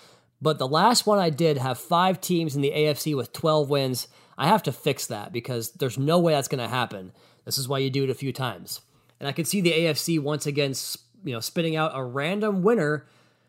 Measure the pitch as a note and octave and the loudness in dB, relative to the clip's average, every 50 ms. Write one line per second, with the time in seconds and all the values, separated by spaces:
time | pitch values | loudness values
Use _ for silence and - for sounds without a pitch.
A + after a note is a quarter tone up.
0 | - - - _ _ _ _ - C3 D#3 D3+ - C3+ B2+ C#3+ D#3+ F#3 A3+ B3 - | -20 -20 -20 _ _ _ _ -2 0 0 0 0 0 0 2 4 6 6 4 4
1 | - G#3+ G#3 G3+ F#3 E3 D3+ C3 E3+ D#3+ D3+ C3+ B2+ C3 B2+ B2 - - F3 E3+ | 4 4 4 4 4 2 2 2 2 2 2 2 0 -2 -2 -4 -2 0 2 4
2 | F3+ F#3+ F#3+ - - - F3+ E3+ E3 D#3 C3 C#3+ C#3 C#3 - D3+ D3+ D3+ D3 - | 4 4 2 0 0 0 0 0 0 0 0 0 0 0 2 2 2 2 2 0
3 | - D#3+ D3+ C3+ A#2 - - - - D#3+ D#3 D#3 D3 C3 C#3+ C#3 C3+ C3 B2+ A#2+ | -2 -2 -2 -2 -2 -6 -6 -2 2 2 4 4 4 2 2 2 2 0 -2 -4
4 | - - _ - _ _ _ - B2 D#3 G#3+ G#3 - D3 C3+ - - D3+ C3 - | -6 -8 _ -20 _ _ _ 0 2 4 4 4 2 0 -4 -2 0 -2 -2 -2
5 | - - A#2 G#2 G2+ G2+ G2 A#2 A#2 - B2+ A#2 A2+ - - - C#3+ C3 A#2+ C3+ | -4 -8 -8 -10 -10 -8 -8 -8 -6 -6 -6 -6 -6 -8 -6 -4 -4 -4 -2 -2
6 | C3+ D3 E3 F3+ E3+ E3+ D#3 C#3 C#3 - - C3 A#2+ G#2+ A#2 B2+ A#2+ - - G2 | 0 2 4 4 4 4 2 2 0 -2 -4 -6 -4 -4 -2 -2 -2 -2 -4 -10
7 | F#2 F#2 - _ _ _ _ _ - - A2 - C3 B2 C#3+ C3+ C3+ C3+ B2+ C#3 | -14 -14 -18 _ _ _ _ _ -12 -8 -6 -6 -4 -4 -2 -2 -2 0 0 0
8 | C#3 C3 B2 - C#3 C3+ A#2+ - C3 B2 G2+ F2+ - - - - - _ _ _ | -2 -2 -2 -4 -4 -6 -4 -4 -4 -6 -6 -8 -12 -14 -14 -14 -16 _ _ _
9 | _ _ _ - B2+ C#3 C3+ - E3 - - G#3 F3+ E3+ D#3+ D#3+ E3+ E3 D3+ - | _ _ _ -10 -8 -6 -4 -4 -4 -2 0 2 2 4 4 4 2 2 0 0
10 | - - E3+ D#3+ C#3 C#3+ D3+ D3 - D3+ C#3+ C#3+ C#3+ C#3 C3 - - - - - | 0 0 0 0 0 0 -2 -2 -2 -2 0 0 0 0 -2 -4 -8 -8 -10 -12
11 | _ _ _ _ - D#3+ B2 A2+ A2 - - F3+ E3 E3 D#3+ D#3 D#3 D#3+ - C3+ | _ _ _ _ -10 -8 -6 -6 -6 -6 -4 -2 -2 0 0 0 -2 -2 -2 -4
12 | C3 B2 A#2+ C#3 C#3+ D#3+ F#3+ G#3 G#3 G#3+ G3+ F#3+ F3 G#3 A#3+ A3 D#3 D3 D3+ C#3+ | -8 -6 -4 -4 -2 -2 -2 -2 -2 -2 0 2 2 4 4 4 2 2 0 -2
13 | - _ _ _ _ _ _ _ _ | -4 _ _ _ _ _ _ _ _